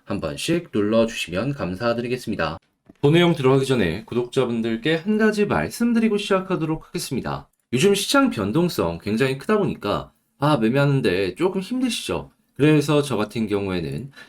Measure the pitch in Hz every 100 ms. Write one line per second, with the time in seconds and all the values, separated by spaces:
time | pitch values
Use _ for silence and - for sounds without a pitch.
0 | - 101 80 71 - 170 170 113 104 113
1 | 113 - - 90 131 139 90 92 120 117
2 | 120 123 - 98 80 80 _ _ _ -
3 | 143 170 175 147 127 135 131 127 87 87
4 | - 113 120 - 123 117 113 113 147 160
5 | 185 214 220 208 202 92 76 - 240 233
6 | 220 202 202 190 185 175 156 160 - 170
7 | - 127 - 69 - _ - 123 190 196
8 | - 277 262 - 98 131 175 - 87 85
9 | 104 110 131 135 - 208 160 80 101 90
10 | - _ _ - 147 143 110 135 143 139
11 | 113 90 95 - 180 190 190 254 254 233
12 | - 82 71 _ _ - 147 151 147 147
13 | 139 107 107 120 107 101 98 90 76 69
14 | - -